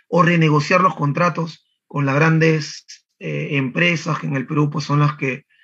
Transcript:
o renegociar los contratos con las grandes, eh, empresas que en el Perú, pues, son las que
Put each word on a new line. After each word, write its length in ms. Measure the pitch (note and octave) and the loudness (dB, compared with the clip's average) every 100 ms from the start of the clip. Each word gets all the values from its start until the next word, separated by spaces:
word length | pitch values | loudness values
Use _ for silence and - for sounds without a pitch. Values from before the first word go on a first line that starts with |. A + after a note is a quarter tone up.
| - | -4
o 140 | E3+ | 0
renegociar 580 | E3 E3+ D#3 D3+ D3 F#3 | 4 4 4 4 2 2
los 140 | F#3 | 2
contratos 720 | - C#3+ D3+ F3 E3+ E3 - _ _ _ | 0 -2 0 0 -2 -8 -12 _ _ _
con 200 | D3+ C#3 | -4 0
las 80 | |
grandes, 720 | C#3 D#3+ D#3+ D#3+ D#3 D3 - - - _ - | 2 4 4 4 2 -4 -14 -20 -20 _ -14
eh, 300 | E3+ D3 D3+ | -10 -8 -4
empresas 640 | C#3 C3 E3 F3 E3 E3+ D3 | -4 -4 -2 -2 -2 -4 -6
que 80 | D#3 | -4
en 80 | C#3 | -6
el 100 | - | -4
Perú, 240 | D3 D3 | -2 -2
pues, 140 | D#3 | -2
son 160 | C#3+ C#3+ | -2 0
las 160 | D3 D3 | 0 -2
que 300 | C3+ B2+ - _ | -6 -8 -12 _